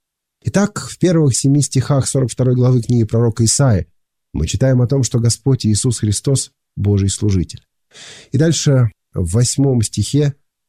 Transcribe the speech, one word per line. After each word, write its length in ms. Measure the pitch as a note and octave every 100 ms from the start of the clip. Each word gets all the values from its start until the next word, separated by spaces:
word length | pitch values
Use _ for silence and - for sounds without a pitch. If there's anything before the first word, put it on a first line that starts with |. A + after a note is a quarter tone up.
| _ _ _ _ -
Итак, 420 | F#3+ G3+ - -
в 80 | -
первых 360 | E3+ E3 D3 -
семи 260 | C#3 C#3+
стихах 460 | C3+ C3+ A#2+ C#3+ -
сорок 240 | C#3 B2+
второй 240 | - B2+ B2
главы 260 | B2 B2+
книги 220 | A2+ B2
пророка 420 | A2+ A2+ A#2+ - A2+
Исаии 440 | - C#3 G2 D#2 _ _ _ _
мы 140 | - D#3
читаем 360 | - C3 B2+
о 40 | A#2+
том, 160 | C#3
что 160 | B2 A#2+
Господь 480 | A2+ - - C3 A2
Иисус 320 | G#2 B2+ A#2
Христос — 540 | G#2+ G#2 - C3+ - _ _ -
Божий 340 | G2 G2+ G2
служитель. 560 | - G#2+ F#2+ D#2+ - _ _ _ - - - -
И 80 | B2
дальше 540 | D#3+ D#3 D3+ C3+ A#2 - _
в 200 | - F2
восьмом 500 | G#2 B2 - C#3 B2
стихе 540 | G#2+ - G#2+ C#3 D3 - _ _